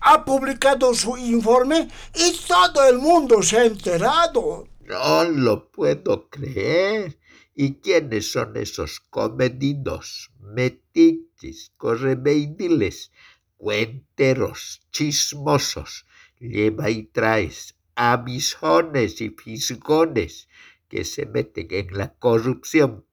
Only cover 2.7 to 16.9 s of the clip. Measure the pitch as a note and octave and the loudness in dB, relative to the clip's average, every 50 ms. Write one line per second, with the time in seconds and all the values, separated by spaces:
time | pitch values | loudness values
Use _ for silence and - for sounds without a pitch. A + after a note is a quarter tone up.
2.7 | F4 C#4+ C4+ C4 B3 B3 C4+ D#4 F4 E4 C#4 A#3 A3+ G3+ E3+ D#3+ G#3+ A#3 B3 A3+ | 4 6 6 6 6 6 4 4 4 4 6 6 4 4 4 2 2 4 2 2
3.7 | G#3+ - - F#3 F3 E3+ G3+ B3 D4+ E4 E4+ E4 - A#3+ F3+ D3+ E3+ E3+ - - | 0 -2 -2 -2 0 0 2 2 2 2 2 2 0 -2 -2 -2 -6 -8 -12 -20
4.7 | - - - - - - C3+ D3+ D#3 D#3+ E3+ E3+ D#3+ C#3 B2+ A2+ A#2 A#2 - _ | -20 -20 -14 -10 -6 -2 0 2 2 2 2 2 0 2 2 2 0 0 -4 _
5.7 | _ - D3+ D3 C#3+ D3 - - - - - _ - C#3+ C3+ C3+ B2+ G2+ G2 B2+ | _ -2 0 0 0 0 -2 -2 -2 -2 -4 _ -14 -12 -12 -8 -6 -4 -2 0
6.7 | D3+ F3 F#3+ G3+ A3 G#3+ G3 D#3 - _ _ _ _ _ _ _ _ - C#3 C#3 | 0 0 0 0 -2 -4 -6 -8 -12 _ _ _ _ _ _ _ _ -2 -2 -2
7.7 | C#3 - - F#3+ F3+ - - B2+ A2+ G#2 G#2 - - B2+ A#2 A2 G#2+ A#2 A2 - | -4 -4 -2 0 0 0 0 0 -4 -4 -4 -4 -4 -6 -6 -6 -6 -8 -8 -8
8.7 | - - D#2+ - - - - _ - - A2 A2 B2 C3 B2+ B2+ B2+ C3 C3+ C#3 | -8 -8 -8 -8 -10 -14 -18 _ -4 -4 -4 -4 -2 -2 -2 -2 -2 -2 -4 -4
9.7 | D3 C#3+ C3 E2 D#2 D#2 - - - - - - _ _ G2 G2+ G#2+ A#2+ B2+ B2+ | -4 -4 -6 -8 -8 -8 -10 -14 -18 -18 -20 -20 _ _ -20 -10 -4 -4 -2 -2
10.7 | - _ _ _ - E3 E3 E3 E3 - - _ _ _ - - - - - _ | -4 _ _ _ 4 6 6 6 4 2 -6 _ _ _ -18 -18 -18 -20 -20 _
11.7 | _ _ - A2+ A#2 A#2 C3+ C3+ C3 B2+ B2+ C#3+ D3 D3+ D3 D3 D#3 - G3 F3 | _ _ -4 -4 -2 -2 -2 -2 -2 0 0 0 0 0 0 -4 -6 -6 -2 0
12.7 | E3 C3+ G2+ F2 - - - - _ _ - - _ _ _ _ _ _ - G#2+ | 0 0 0 -2 -4 -10 -18 -20 _ _ -20 -20 _ _ _ _ _ _ -6 -4
13.7 | G#2 G#2+ A2+ A2+ B2+ B2+ - _ _ - C#3 C3 B2+ B2+ G2+ - - - - - | -4 -4 -4 -6 -8 -14 -20 _ _ 0 2 2 2 0 -2 -4 -6 -10 -16 -18
14.7 | - - _ _ - - D3+ D3 C#3+ - - - D3 C#3+ C#3 D3+ D3 C3+ - - | -18 -20 _ _ -6 -4 -4 -2 -2 -2 -4 -4 -6 -6 -2 0 0 0 0 -4
15.7 | - D2+ D2 - - - - _ _ _ _ _ _ _ A#2+ A#2 G#2 G#2 G#2+ G#2+ | -6 -10 -12 -12 -16 -18 -20 _ _ _ _ _ _ _ -12 -6 -2 0 0 0
16.7 | G#2+ G#2+ - G#2+ | 0 -2 -2 -4